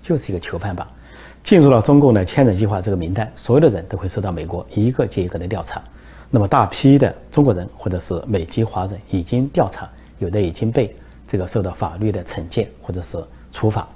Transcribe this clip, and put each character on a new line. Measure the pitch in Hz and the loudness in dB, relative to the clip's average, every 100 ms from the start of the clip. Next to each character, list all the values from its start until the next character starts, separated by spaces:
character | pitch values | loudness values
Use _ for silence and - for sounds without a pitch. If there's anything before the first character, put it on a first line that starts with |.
就 | - 160 | -2 -4
是 | - | -2
一 | |
个 | 92 | -8
囚 | - 85 | -6 -8
犯 | 101 90 | -6 -8
榜。 | - - - - - - | -10 -16 -20 -20 -20 -16
进 | - 190 | 4 6
入 | 139 | 8
了 | 123 | 6
中 | 104 143 | 6 6
共 | 143 | 6
的 | 107 | 4
千 | 92 - 127 | 2 2 2
人 | 92 | 4
计 | 107 | 0
划 | 101 | -2
这 | 92 | -2
个 | 95 | -4
名 | 85 | -2
单， | 95 110 | -4 -6
所 | - - 127 | -8 0 4
有 | |
的 | 160 | 4
人 | 95 85 | 2 -6
都 | 90 | -8
会 | 92 | -6
受 | - | -6
到 | 95 | -6
美 | 87 82 | -6 -8
国 | 87 - | -8 -6
一 | - 110 | -2 0
个 | 127 | 0
接 | 113 - | -2 -2
一 | 90 | -4
个 | 90 | -6
的 | 85 | -6
调 | 104 | -8
查。 | - - - - - - - | -8 -12 -14 -20 -20 -20 -2
那 | 120 | 0
么 | 98 | 2
大 | 135 101 | 2 0
批 | - 139 139 | 2 6 6
的 | 117 - - | 4 -2 -4
中 | - | 2
国 | 143 | 2
人 | 90 87 - | 2 -4 -8
或 | - | -6
者 | 90 | -6
是 | - 87 - | -4 -6 -2
美 | 95 | -4
籍 | - - | -2 -4
华 | 113 98 95 | -2 -2 -6
人 | 98 - | -8 -6
已 | 98 | -6
经 | 87 120 139 | -2 -2 0
调 | 175 107 | 0 0
查， | - 92 - - - | -2 -16 -18 -20 -8
有 | 92 | -4
的 | 98 | -2
已 | 90 | -2
经 | 82 113 | -2 -2
被 | 131 110 - - - - | 0 -2 -6 -20 -20 -6
这 | 101 | -6
个 | 90 | -4
受 | 113 | -4
到 | 92 | -4
法 | 87 90 85 | -6 -8 -4
律 | 107 | -4
的 | 95 | -4
惩 | 87 - 82 | -8 -10 -6
戒 | - 104 - | -6 -6 -8
或 | - | -12
者 | 90 | -10
是 | 85 87 80 - - | -10 -12 -14 -20 -20
处 | - 110 | -2 -2
罚。 | 104 - | -2 -8